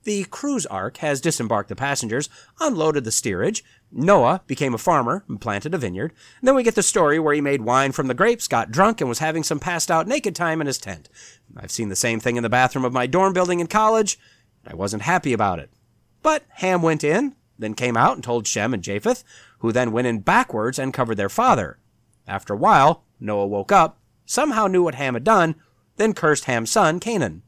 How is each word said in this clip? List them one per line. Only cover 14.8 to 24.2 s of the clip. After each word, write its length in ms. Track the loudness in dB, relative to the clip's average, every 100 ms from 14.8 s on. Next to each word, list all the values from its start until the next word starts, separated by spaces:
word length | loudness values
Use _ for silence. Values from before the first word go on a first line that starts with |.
| -4 -4
happy 300 | 0 0 0
about 260 | 0 0 -2
it. 120 | -10 _ _ _ _ _
But 220 | 0 0 _
Ham 280 | -4 0 2
went 200 | 2 2
in, 320 | 2 2 0 -6 _ -10
then 160 | -8
came 220 | -4 -2 4
out 180 | 2
and 100 | 2
told 220 | -4 -4 -2
Shem 280 | -2 -2
and 80 | -4
Japheth, 420 | -4 -4 -2 -4 -6 -20 -20 _
who 140 | -2
then 200 | 0 0
went 140 | 0 -2
in 140 | -2
backwards 580 | 2 2 0 -2 -4 -2
and 140 | -6
covered 240 | -2 -2 -2
their 120 | -2
father. 500 | 2 4 2 0 -10 _ _ _ _ -10
After 280 | -10 -6
a 40 | 0
while, 460 | 4 6 6 2 _ _
Noah 260 | -4 -2 -2
woke 260 | -4 2
up, 280 | 4 4 _ _ _